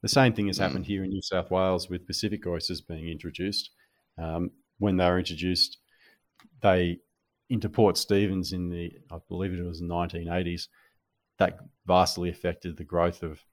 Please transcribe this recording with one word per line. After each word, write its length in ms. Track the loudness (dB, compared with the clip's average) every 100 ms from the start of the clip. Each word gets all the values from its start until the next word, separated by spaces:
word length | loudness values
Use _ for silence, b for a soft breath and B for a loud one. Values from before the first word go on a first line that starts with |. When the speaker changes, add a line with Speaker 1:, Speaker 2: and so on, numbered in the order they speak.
Speaker 1:
The 80 | 2
same 240 | 6 6
thing 140 | 4 -2
has 100 | 0
Speaker 2:
Mm. 40 |
Speaker 1:
happened 240 | -2 -2 -4
here 160 | -4
in 80 | -2
New 100 | -6
South 300 | -2 -4 0
Wales 360 | 2 2 0 -2
with 200 | -8 -6
Pacific 380 | -4 -4 -4 -4
oysters 340 | -4 -4 -8
being 260 | -10 -10 -8
introduced. 640 | -8 -10 -6 -4 -4 -8 _ _ _ _ -10
Um, 340 | -6 -4 -4 _ _ _
when 180 | 0 4
they 80 | 4
were 140 | 4
introduced, 580 | 0 -4 -2 0 -2 -4 _ b b b _ _ -20 _
they, 360 | 4 4 2 -2 _ _ _ _ _
into 220 | -4 -2
Port 260 | 4 4 4
Stephens 560 | 2 2 2 0 -4
in 180 | -4 -6
the, 220 | -6 -8 -12 _
I 80 | -16 _
believe 240 | -6 -4
it 100 | -4
was 160 | -6 -6
the 60 | -4
nineteen 420 | -2 -2 -4 -4
eighties, 400 | -2 -2 -4 -8 b b b _ _ _ _
that 220 | 0 0 -20 _ 2
vastly 420 | 4 4 2 -4
affected 480 | -2 -4 -4 -8 -10
the 60 |
growth 400 | -4 0 0 0
of 200 | -10 -12 _